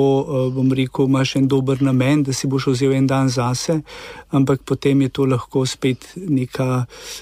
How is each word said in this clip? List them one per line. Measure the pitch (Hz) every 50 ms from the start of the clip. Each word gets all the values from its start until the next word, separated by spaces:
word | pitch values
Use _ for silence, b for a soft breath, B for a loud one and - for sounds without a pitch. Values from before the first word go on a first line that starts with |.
| 139 139 135 135
eh, | 143 - 147 131 131 131
bom | 127 131 127 131
rekel, | 131 131 131 127 - - 139
imaš | 131 135 131 131 - -
en | 139 135 135
dober | 139 135 135 135 139 127
namen, | 139 135 131 127 123 131 151 151
da | 143 135
si | 131 - -
boš | 139 131 135 135 143
vzel | 131 120 139 135
en | 135 135 135
dan | 131 135 135 135 131
zase, | 123 127 120 123 123 120 - - 165 156 151 B B B B B B B B B
ampak | - 139 135 135 139 131
potem | - - 139 - - 143 139 139
je | 135 127
to | - - 135
lahko | 131 127 120 - - - 139 131
spet | 127 - - - 131 123 - - - -
neka, | 180 190 175 143 131 127 123 - - 131 127 127 127 123 B B B B B B B